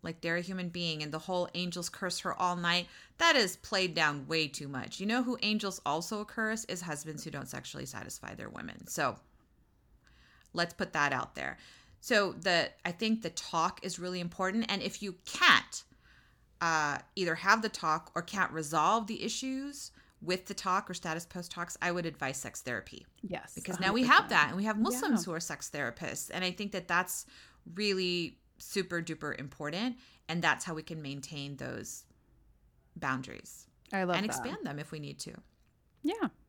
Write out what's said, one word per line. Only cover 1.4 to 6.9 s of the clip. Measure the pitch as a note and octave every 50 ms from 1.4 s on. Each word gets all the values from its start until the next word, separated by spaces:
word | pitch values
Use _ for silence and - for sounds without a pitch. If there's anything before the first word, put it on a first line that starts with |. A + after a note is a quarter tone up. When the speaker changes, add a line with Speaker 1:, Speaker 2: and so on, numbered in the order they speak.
| F3+ - -
Speaker 1:
"angels | F3 F3+ F3+ E3+ F3 F3 -
curse | - - - F3+ F3 -
her | - F3+ - -
all | F3+ F3+ F3
night," | F3 F3 E3+ E3+ F3+ F3 - - - - - _
that | _ E4 E4+ D#4+
is | C4+ A3 F3+ -
played | - - - - F#3+ F#3 F#3 D#3
down | E3+ D#3+ D3+ D3 C#3+ C3+
way | C#3+ D#3+ D#3+ D#3+ C#3+
too | - - D3+ C#3
much. | C#3 C3 - - - -
You | F#3
know | G#3 A3+ B3+ B3+
who | B3 B3 -
angels | - G#3 G#3+ G#3+ G#3+ G3 F#3 - -
also | - C#3+ D#3+ E3+ - A3+ G#3 G#3
curse | - - - A3 A3 A3 A3 A3
is | - - F3+ F3
husbands | E3+